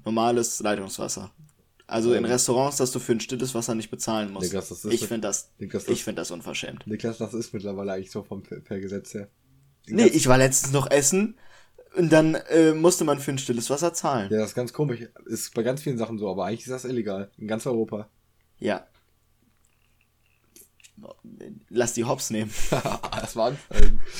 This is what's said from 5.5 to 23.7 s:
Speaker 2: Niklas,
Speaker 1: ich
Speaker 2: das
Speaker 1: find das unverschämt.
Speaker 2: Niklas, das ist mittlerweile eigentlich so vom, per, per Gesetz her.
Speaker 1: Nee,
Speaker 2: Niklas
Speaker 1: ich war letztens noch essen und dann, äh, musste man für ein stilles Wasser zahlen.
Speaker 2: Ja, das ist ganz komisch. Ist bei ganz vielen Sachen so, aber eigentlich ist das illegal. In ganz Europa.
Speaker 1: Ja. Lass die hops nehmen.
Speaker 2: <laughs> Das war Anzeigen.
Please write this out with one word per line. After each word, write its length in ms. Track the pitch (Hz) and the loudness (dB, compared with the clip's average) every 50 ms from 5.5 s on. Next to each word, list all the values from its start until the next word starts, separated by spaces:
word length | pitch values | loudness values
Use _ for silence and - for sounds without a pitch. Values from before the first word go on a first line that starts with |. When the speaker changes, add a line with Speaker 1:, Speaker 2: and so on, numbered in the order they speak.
| _ | _
Speaker 2:
Niklas, 260 | _ 104 95 - 98 - | _ -10 -8 -8 -6 -4
Speaker 1:
ich 60 | - | -4
Speaker 2:
das 120 | 120 - | -4 -4
Speaker 1:
find 160 | - 110 101 85 | -4 -6 -8 -8
das 100 | 82 - | -8 -10
unverschämt. 540 | 87 85 80 - - - - - - - - | -12 -12 -12 -10 -10 -10 -10 -10 -12 -14 -10
Speaker 2:
Niklas, 300 | 104 110 107 - 113 110 | -10 -8 -6 -6 -8 -6
das 160 | - 113 104 120 | -6 -8 -8 -6
ist 200 | 113 110 - - | -8 -8 -8 -10
mittlerweile 400 | 104 92 101 95 98 98 101 95 | -10 -8 -8 -8 -8 -6 -6 -6
eigentlich 180 | 95 95 - | -8 -8 -10
so 120 | - 107 98 | -10 -12 -10
vom, 200 | - 98 98 92 | -10 -14 -14 -14
per, 160 | - - - | -14 -16 -18
per 180 | - - 107 98 | -12 -10 -10 -8
Gesetz 340 | 196 95 - - - - - | -8 -8 -8 -10 -10 -10 -12
her. 120 | 104 101 - _ _ _ _ _ _ _ _ _ _ _ | -14 -14 -14 _ _ _ _ _ _ _ _ _ _ _
Speaker 1:
Nee, 80 | - - 196 240 | -2 2 4 6
Speaker 2:
Niklas 120 | 185 - | 6 6
Speaker 1:
ich 120 | 156 131 | 6 6
war 100 | 131 127 | 6 6
letztens 340 | 127 131 135 131 - - 135 | 6 6 4 2 0 0 0
noch 180 | 135 143 131 - | 0 -2 2 2
essen 480 | 139 147 139 - 185 190 208 220 - _ - - - - - _ _ - - _ - | 2 2 4 2 2 2 0 -2 -4 _ -20 -20 -20 -20 -20 _ _ -20 -20 _ -2
und 140 | - 175 156 | 0 2 6
dann, 240 | 165 156 156 160 156 | 6 6 6 4 2
äh, 380 | - - - 143 165 160 160 156 | -2 -2 2 4 6 6 6 4
musste 300 | 156 165 175 170 - 175 | 4 4 4 4 4 2
man 160 | 151 143 139 | 0 0 -2
für 120 | 135 151 | -2 -4
ein 60 | 139 | -6
stilles 320 | 131 - - 120 117 117 - | -4 -4 -4 -4 -4 -2 -4
Wasser 240 | 135 147 175 170 170 | -2 -2 -2 -2 -4
zahlen. 380 | - - 160 139 117 98 98 | -4 -4 -2 -2 -2 -2 -2
Speaker 2:
Ja, 60 | 107 107 | -2 -2
das 100 | 107 104 | -2 -2
ist 40 | - | -4
ganz 160 | 123 123 117 - | -6 -6 -6 -4
komisch. 280 | - 151 143 120 113 120 - _ - - | -4 -4 -4 -4 -6 -10 -16 _ -20 -12
Ist 280 | - 113 110 - - - | -10 -10 -8 -10 -6 -6
bei 100 | 120 110 | -4 -2
ganz 180 | 123 131 147 | -2 -4 -4
vielen 160 | - 151 127 | -6 -6 -6
Sachen 200 | 113 113 110 113 | -4 -6 -6 -6
so, 120 | 104 104 95 | -6 -6 -6
aber 160 | 92 98 92 | -4 -4 -4
eigentlich 160 | 95 110 117 | -6 -6 -8
ist 100 | - 127 | -8 -10
das 140 | 127 127 - | -10 -10 -8
illegal. 440 | 123 135 117 104 104 95 95 98 - _ | -6 -6 -4 -4 -4 -6 -8 -10 -12 _
In 100 | - 113 | -14 -10
ganz 200 | 104 110 110 - | -8 -8 -6 -4
Europa. 420 | 139 120 113 110 104 110 104 104 - _ _ _ _ _ _ _ _ _ | -4 -2 -2 -4 -4 -6 -10 -12 -16 _ _ _ _ _ _ _ _ _
Speaker 1:
Ja. 300 | _ - 110 98 87 - - _ _ _ _ _ _ _ _ _ _ _ _ _ _ _ _ _ _ _ _ _ _ _ _ _ _ _ _ _ _ _ _ _ - - _ _ _ - - _ 214 - - - - - - - - - - - - - _ | _ -6 -6 -6 -6 -8 -14 _ _ _ _ _ _ _ _ _ _ _ _ _ _ _ _ _ _ _ _ _ _ _ _ _ _ _ _ _ _ _ _ _ -20 -20 _ _ _ -20 -20 _ -20 -20 -20 -20 -20 -20 -20 -20 -20 -20 -20 -20 -20 -20 _
Lass 240 | - 117 120 120 - | -2 -2 -2 -2 -2
die 120 | 120 113 | -4 -4
hops 240 | 123 139 135 - - | -4 -4 -4 -6 -6
nehmen. 220 | 113 107 104 104 - - - - | -6 -6 -6 -4 0 0 2 2
Speaker 2:
<laughs> 0 | |
Das 640 | - 131 - 226 - - - - - 127 117 - - | 2 0 -2 -4 -6 -6 -8 -8 -8 -8 -8 -6 -4
war 120 | 117 110 | -2 -2
Anzeigen. 520 | 123 139 - - - | -2 -2 -6 -10 4